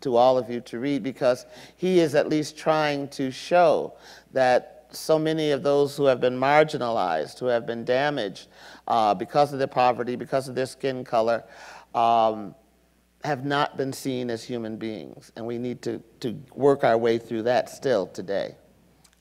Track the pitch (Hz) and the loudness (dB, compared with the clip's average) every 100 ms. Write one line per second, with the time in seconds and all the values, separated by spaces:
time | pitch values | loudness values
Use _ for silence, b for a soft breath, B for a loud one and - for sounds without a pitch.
0 | 139 117 127 127 117 120 - 117 143 139 | 0 6 6 4 -2 -8 -8 -8 -4 -4
1 | 127 - 123 123 - B B _ 185 180 | -6 -2 0 -2 -6 B B _ 2 4
2 | 156 143 95 151 147 - 165 156 151 143 | 4 2 0 -2 -4 -4 0 0 0 -2
3 | 139 - 131 127 - 175 165 95 73 B | -6 -6 -6 -8 0 4 6 4 -2 B
4 | B B _ 131 127 123 - - _ - | B B _ 0 4 2 0 -14 _ -8
5 | - 156 156 160 151 139 143 143 139 147 | 0 0 2 0 0 0 2 2 2 2
6 | 139 123 127 127 135 151 156 139 120 113 | 2 2 0 0 4 4 4 0 -2 0
7 | 90 80 - - 123 117 117 117 117 127 | 0 0 -4 -4 -2 -2 -2 -6 -2 0
8 | 147 143 101 - - B B B - 117 | 0 -2 -6 -8 -18 B B B 0 2
9 | 107 98 113 147 143 135 131 127 123 120 | 2 0 0 2 2 0 -2 2 2 2
10 | 120 123 120 135 131 123 131 - 139 127 | -4 -6 -4 -4 -4 -6 -6 -6 -6 -6
11 | 127 117 113 113 - B B B - 120 | -2 0 2 0 -4 B B B -6 0
12 | 117 117 113 107 98 - _ _ _ _ | 4 4 2 0 -8 -16 _ _ _ _
13 | _ _ 147 131 139 143 - - 135 135 | _ _ -6 -4 -2 0 0 -2 -6 -6
14 | 135 123 120 113 - 120 110 107 110 101 | -6 -6 -4 -6 -8 -8 -8 -8 -8 -10
15 | 67 - - - 113 120 123 120 123 95 | -14 -18 -20 -12 -8 -6 -8 -8 -8 -8
16 | - _ 123 98 - - 139 135 123 113 | -12 _ -8 -8 -12 0 2 4 4 4
17 | 117 117 - 113 113 123 - - 135 107 | 2 0 -2 -4 0 0 -2 -4 0 0
18 | 90 - 92 95 55 - _ _ _ _ | -2 -8 -6 -6 -6 -12 _ _ _ _
19 | b b | b b